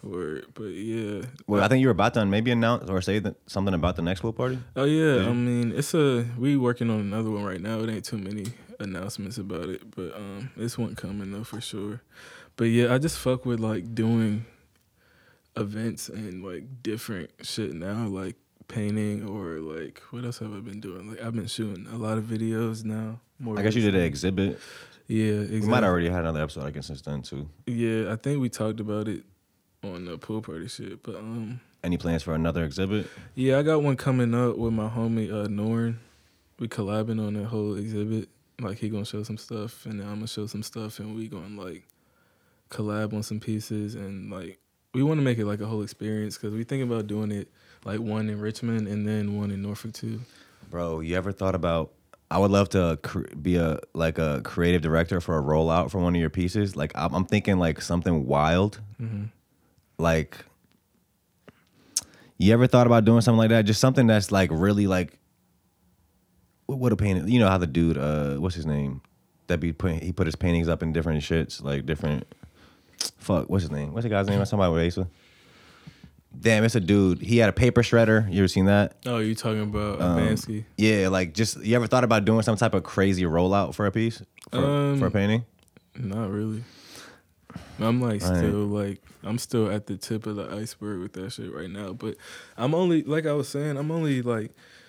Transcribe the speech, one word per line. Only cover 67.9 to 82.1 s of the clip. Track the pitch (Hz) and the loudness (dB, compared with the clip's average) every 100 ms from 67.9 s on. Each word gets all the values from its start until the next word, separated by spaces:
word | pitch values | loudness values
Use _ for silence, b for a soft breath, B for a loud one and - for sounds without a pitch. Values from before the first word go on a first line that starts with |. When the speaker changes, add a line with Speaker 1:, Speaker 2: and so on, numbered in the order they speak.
| 73 | 4
Speaker 2:
uh, | 73 76 71 69 | 0 0 0 -2
what's | 90 87 | -2 -4
his | 78 | -2
name? | 73 69 67 _ _ _ _ - | -2 -2 -6 _ _ _ _ -4
That | 85 | -2
be | 85 | -2
putting, | 80 92 80 | -2 -2 -2
he | 87 | -4
put | 90 80 | -2 -2
his | 76 | 0
paintings | 90 85 82 | 2 2 2
up | 80 | 0
in | 82 | 0
different | 80 82 78 | 0 0 -2
shits, | 71 82 76 - | 0 0 0 -6
like, | 69 71 65 | -4 -4 -2
different, | 78 80 73 - - b b b b b b - _ | -2 0 -2 -4 -20 b b b b b b -8 _
fuck, | - 90 - | 0 0 2
what's | 95 | -2
his | 87 | 0
name? | 110 73 | -4 -4
What's | 90 | -4
the | 117 | -2
guy's | 104 98 | 0 2
name? | 101 | 2
I | |
saw | 117 104 | 2 2
about | 92 82 85 | 4 4 2
Asa. | 92 90 B B B B B B B B B B B _ - | 0 -6 B B B B B B B B B B B _ -2
Damn, | 110 110 113 | 2 4 4
it's | 117 | 2
a | |
dude. | 87 101 95 87 | 4 6 6 4
He | 87 117 | 2 6
had | 107 | 6
a | |
paper | - 127 120 | 6 4 4
shredder. | 117 117 110 110 107 | 6 6 6 6 4
You | 92 | 4
ever | 95 | 4
seen | 104 95 | 4 6
that? | 101 101 - 123 | 6 4 -2 -4
Speaker 1:
Oh, | 117 | -2
you | 110 113 | -2 -2
talking | 117 107 | -2 -2
about, | 104 104 104 76 | -2 -4 -4 0
uh, | 87 | 2
Speaker 2:
Um, | 85 | 2
Speaker 1:
Banksy? | - - - 107 110 - | 2 0 -2 -8 -8 2
Speaker 2:
yeah, | 107 107 92 | 4 6 4
like, | 95 90 | 2 0
just, | 78 113 - | 0 -2 -2
you | 107 120 | 2 2
ever | 110 | 4
thought | 127 | 4
about | 120 | 6